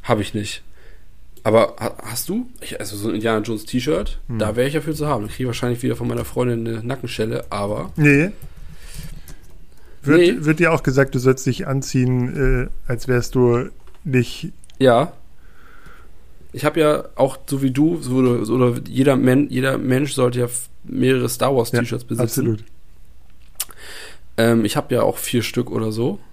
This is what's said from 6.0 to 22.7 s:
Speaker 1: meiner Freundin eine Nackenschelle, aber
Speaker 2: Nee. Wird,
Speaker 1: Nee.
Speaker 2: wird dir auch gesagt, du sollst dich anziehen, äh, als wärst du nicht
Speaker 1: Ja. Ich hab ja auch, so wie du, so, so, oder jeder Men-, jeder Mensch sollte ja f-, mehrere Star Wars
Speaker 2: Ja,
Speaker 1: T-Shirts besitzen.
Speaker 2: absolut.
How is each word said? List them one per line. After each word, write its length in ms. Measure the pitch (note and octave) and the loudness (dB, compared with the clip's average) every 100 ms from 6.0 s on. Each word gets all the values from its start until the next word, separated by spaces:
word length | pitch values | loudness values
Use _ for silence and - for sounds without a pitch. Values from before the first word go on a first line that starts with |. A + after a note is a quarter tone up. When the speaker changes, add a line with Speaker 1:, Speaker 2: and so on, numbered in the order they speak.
| B2 | -2
Speaker 1:
meiner 160 | A#2 | -4
Freundin 420 | A#2 - B2 A#2 A2+ | -4 0 0 0 -2
eine 180 | A2+ A#2 | -4 -4
Nackenschelle, 580 | C3+ A#2+ - A2 A#2 - | -6 -6 -2 -2 -2 -4
aber 420 | G#2 G2+ G#2+ E2 - | -4 -2 -2 -4 4
Speaker 2:
Nee. 340 | D3 C#3+ F3 - - - - - - - - - - - - - - - - - | 6 6 4 -2 -12 -12 -12 -12 -12 -10 -10 -10 -12 -12 -14 -14 -14 -14 -14 -8
Wird, 160 | C#3 D#3+ | 4 6
Speaker 1:
Nee. 240 | F3 A3+ | 6 4
Speaker 2:
wird 140 | D3 D#3 | 0 4
dir 120 | E3+ | 4
auch 100 | D#3+ | 4
gesagt, 320 | - C3 C#3 | 2 4 4
du 40 | C3+ | 4
sollst 280 | B2+ C3 - | 4 4 2
dich 200 | A#2+ - | -2 -2
anziehen, 1000 | C3+ C3 C3 B2+ B2+ B2 - C3 B2+ B2+ | -4 0 0 2 2 0 2 2 2 0
äh, 240 | - - | -2 -2
als 160 | A#2+ C3+ | -4 2
wärst 260 | B2 A#2 | 2 2
du 340 | C3+ B2 A#2+ - - - - | 4 4 4 0 -8 -14 -10
nicht 480 | - B2+ A#2+ - E3 - - - | 0 2 2 -4 -10 -10 -14 4
Speaker 1:
Ja. 340 | C3 A#2 D#3+ - - - - - - - - - - - - - - | 6 6 4 -4 -14 -14 -14 -16 -16 -16 -14 -16 -14 -14 -14 -14 -12
Ich 100 | - | -2
hab 120 | D3 E3 | 0 4
ja 280 | D3+ D3+ - | 4 4 -2
auch, 240 | - C3 - - | 2 2 2 -4
so 160 | C#3 | 0
wie 80 | C3+ | 0
du, 300 | B2+ D#3 E3+ | 4 2 2
so, 420 | C3 B2+ B2+ A#2+ | 0 2 4 4
so, 100 | G#2+ | 2
oder 200 | A#2+ B2 A#2+ - | 4 4 2 -4
jeder 280 | A#2+ C#3 C3 | 2 4 6
Men-, 320 | B2+ C3 D3 | 6 4 4
jeder 300 | B2 C3+ C3+ | 2 0 0
Mensch 340 | C3 B2+ C#3+ | 2 0 0
sollte 280 | C3 B2+ B2 | 2 2 2
ja 40 | A#2+ | -2
f-, 220 | - - - | -4 -8 -12
mehrere 440 | - - B2+ C3 A#2+ | -8 0 2 4 2
Star 260 | - B2+ C3+ | 0 2 2
Wars 140 | A#2 | 2
Speaker 2:
Ja, 80 | B2 | 0
Speaker 1:
T-Shirts 240 | A#2+ A#2 | 0 -4
besitzen. 180 | - A2+ | -4 -2
Speaker 2:
absolut. 400 | A#2+ - A#2+ G#2+ - | 0 0 0 -2 -6